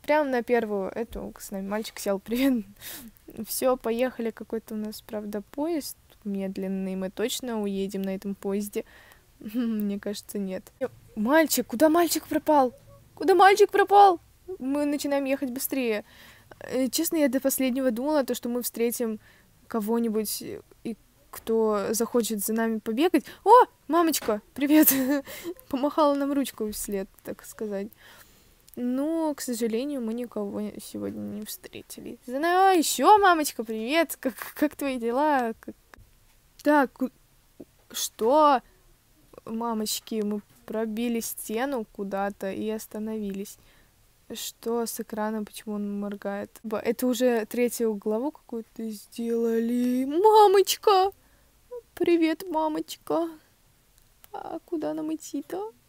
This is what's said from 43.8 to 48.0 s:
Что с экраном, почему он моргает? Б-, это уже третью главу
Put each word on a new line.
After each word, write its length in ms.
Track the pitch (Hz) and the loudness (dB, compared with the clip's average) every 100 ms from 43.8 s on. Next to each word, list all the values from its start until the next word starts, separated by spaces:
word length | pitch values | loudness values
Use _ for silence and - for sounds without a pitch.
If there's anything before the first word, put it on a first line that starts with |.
| _ _ _ _ - | _ _ _ _ -16
Что 540 | 226 - - 233 233 226 | -12 -12 -10 -6 -4 -4
с 140 | - | -8
экраном, 440 | 220 214 214 220 | -10 -6 -4 -4
почему 300 | 208 - - | -8 -12 -10
он 240 | 208 208 202 | -6 -6 -6
моргает? 600 | 202 202 196 202 208 - | -8 -8 -8 -8 -10 -14
Б-, 140 | 220 220 | -8 -4
это 320 | 226 233 254 | -2 0 0
уже 360 | 233 247 233 214 | 2 2 2 -2
третью 480 | 233 240 - 226 | 0 -2 0 -2
главу 360 | 208 | -2